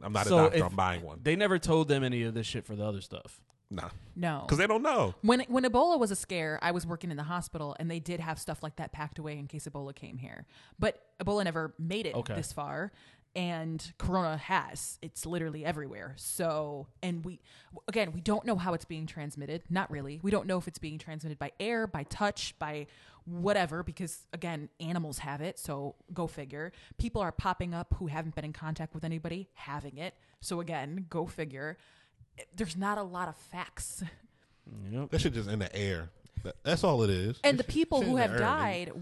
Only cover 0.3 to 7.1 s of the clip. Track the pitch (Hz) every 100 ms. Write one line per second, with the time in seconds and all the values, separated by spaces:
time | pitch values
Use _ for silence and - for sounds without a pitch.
0.3 | 175 156 - 90 95 92 87 85 78 147
1.3 | 175 208 180 170 160 151 139 127 120 113
2.3 | 113 107 - - 104 107 98 - - -
3.3 | - _ _ - 95 85 - - 175 170
4.3 | 147 - 147 208 220 311 247 101 - 214
5.3 | 254 247 254 254 247 339 311 214 196 -
6.3 | 175 156 156 175 175 165 165 170